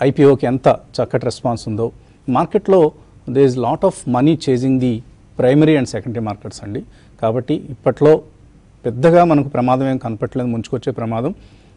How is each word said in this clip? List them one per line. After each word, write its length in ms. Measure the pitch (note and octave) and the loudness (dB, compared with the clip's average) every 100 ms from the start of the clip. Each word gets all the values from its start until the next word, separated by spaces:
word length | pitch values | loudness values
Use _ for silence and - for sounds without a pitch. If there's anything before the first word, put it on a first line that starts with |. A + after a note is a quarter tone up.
ఐపీఓకి 440 | C3 C#3 C#3 C3+ B2+ | -2 4 4 4 0
ఎంత 200 | B2+ D3+ | 0 2
చక్కటి 560 | A#2 - - A#2 B2+ | 0 -4 -6 -4 -2
రెస్పాన్స్ 440 | B2+ - B2+ A2+ - | -4 -6 -6 -6 -6
ఉందో. 240 | G#2+ A2+ - _ _ - | -6 -6 -8 _ _ -4
మార్కెట్లో 640 | B2+ E3 G#3 - F#3+ D#3 - - - - | -2 0 -2 2 4 4 0 -18 -20 -6
there 180 | B2+ C#3 | 2 2
is 60 | |
lot 360 | B2+ A#2 D#3 G3 | 2 -2 0 -2
of 40 | - - B2 | -2 -4 0
money 200 | C#3 D#3 | 2 0
chasing 440 | - B2+ C3 C3 | 0 -2 0 0
the 200 | B2+ A2+ - _ _ - | 0 -4 -8 _ _ -2
primary 400 | B2+ C#3+ D#3 D3+ | 2 4 4 2
and 120 | B2 | 0
secondary 320 | A2 B2 A#2 | -6 -8 -8
markets 320 | A2 G2+ A2 - | -6 -8 -12 -16
అండి. 200 | G#2+ A2+ A3 - _ - | -12 -12 -12 -20 _ -6
కాబట్టి 320 | A2+ A#2 A#2 | -4 -4 -4
ఇప్పట్లో 680 | D3+ - B2+ - E3 D3 E3 - _ - _ _ _ B2 | -6 -6 -6 -4 2 4 4 2 _ -20 _ _ _ -8
పెద్దగా 380 | A#2 D#3+ E3+ | 0 4 4
మనకు 240 | F3 D3 C3+ | 4 2 0
ప్రమాదం 400 | C3+ B2 C3 C3+ | -2 0 0 0
ఏం 100 | C3 | -4
కనపట్లేదు, 500 | A#2+ A2 A#2+ C3+ B2 | -6 -6 -6 -4 -4
ముంచుకొచ్చే 440 | A#2 G#2+ C3 C3+ | -4 -6 -6 -6
ప్రమాదం. 420 | B2 A2+ A2+ C3 G#3 - - _ | -6 -6 -4 -6 -8 -16 -20 _